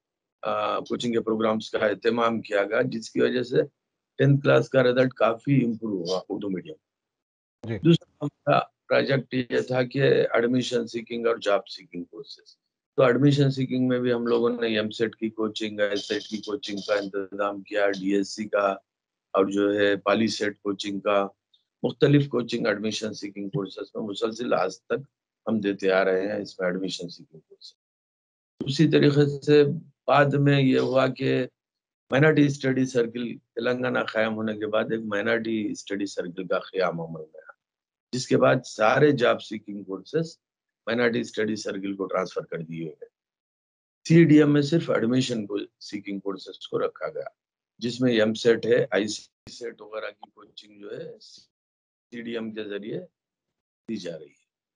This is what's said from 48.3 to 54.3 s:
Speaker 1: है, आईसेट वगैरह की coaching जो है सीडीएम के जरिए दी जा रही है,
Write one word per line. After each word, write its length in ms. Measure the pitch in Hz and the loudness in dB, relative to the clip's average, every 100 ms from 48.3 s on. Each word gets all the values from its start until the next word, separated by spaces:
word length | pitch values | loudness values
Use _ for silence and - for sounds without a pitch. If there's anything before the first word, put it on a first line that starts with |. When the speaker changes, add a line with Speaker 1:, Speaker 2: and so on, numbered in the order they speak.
| 110 117 113 110 | 2 2 2 2
Speaker 1:
है, 220 | 120 - | 2 2
आईसेट 880 | 98 104 - - _ - - 117 107 | 0 -2 -4 -14 _ -20 -14 -14 -14
वगैरह 280 | 104 107 104 | -14 -10 -10
की 220 | 104 - 107 | -12 -20 _
coaching 460 | 101 - 107 104 | -20 -20 -20 -18
जो 80 | 104 | -14
है 260 | 127 165 110 | -14 -14 -18
सीडीएम 1300 | - - _ _ _ _ _ _ _ 120 117 113 113 | -20 -20 _ _ _ _ _ _ _ -14 -10 -8 -8
के 180 | 107 104 | -10 -8
जरिए 300 | 101 110 180 180 _ _ _ _ _ _ _ - | -10 -8 -10 -12 _ _ _ _ _ _ _ -10
दी 80 | 107 | -10
जा 180 | 87 80 | -10 -12
रही 140 | |
है, 180 | 73 | -16